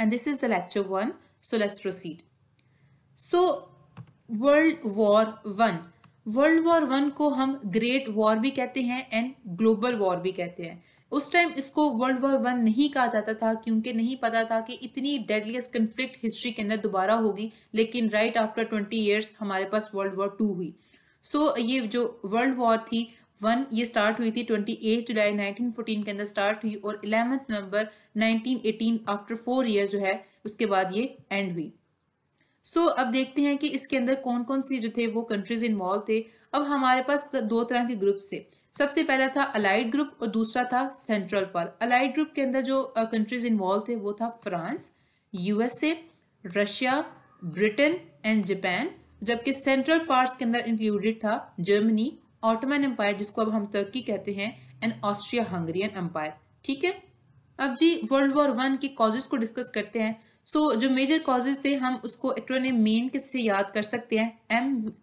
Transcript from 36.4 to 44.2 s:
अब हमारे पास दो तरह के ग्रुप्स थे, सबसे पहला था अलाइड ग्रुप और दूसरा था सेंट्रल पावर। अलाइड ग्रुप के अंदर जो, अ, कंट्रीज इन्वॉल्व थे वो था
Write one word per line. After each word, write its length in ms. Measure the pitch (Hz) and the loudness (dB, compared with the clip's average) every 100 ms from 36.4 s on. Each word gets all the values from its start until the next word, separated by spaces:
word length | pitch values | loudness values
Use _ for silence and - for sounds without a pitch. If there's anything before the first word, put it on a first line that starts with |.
| _ | _
अब 80 | 277 | -2
हमारे 400 | 285 277 262 254 | 0 2 4 4
पास 300 | 262 285 285 | 2 0 0
दो 300 | 262 220 226 | -2 0 0
तरह 200 | 233 247 | 0 0
के 100 | 240 | 0
ग्रुप्स 360 | 226 196 196 - | 0 0 0 -4
थे, 120 | 180 - _ _ - | -10 -12 _ _ -2
सबसे 240 | 285 330 | 0 2
पहला 260 | 302 262 262 | 2 2 2
था 140 | 277 | 0
अलाइड 480 | 269 220 196 208 240 | 0 2 2 2 2
ग्रुप 280 | 277 285 - | 0 -2 -4
और 60 | 226 | -4
दूसरा 360 | 214 220 247 | -2 0 0
था 260 | 247 247 269 | 0 0 -2
सेंट्रल 500 | - - 208 175 202 | -4 -2 -2 0 -2
पावर। 340 | 190 175 170 - | -2 -4 -6 -4
अलाइड 320 | 233 247 277 | 2 2 2
ग्रुप 180 | 302 302 | 0 -2
के 80 | - | -2
अंदर 180 | 262 262 | -2 0
जो, 220 | 254 269 | 0 -2
अ, 220 | 262 226 | -2 -2
कंट्रीज 420 | 226 226 214 247 233 | -2 0 -2 -2 0
इन्वॉल्व 380 | 214 185 202 208 | 0 0 -2 -2
थे 80 | 233 | -6
वो 160 | 202 | -6
था 280 | 208 | -6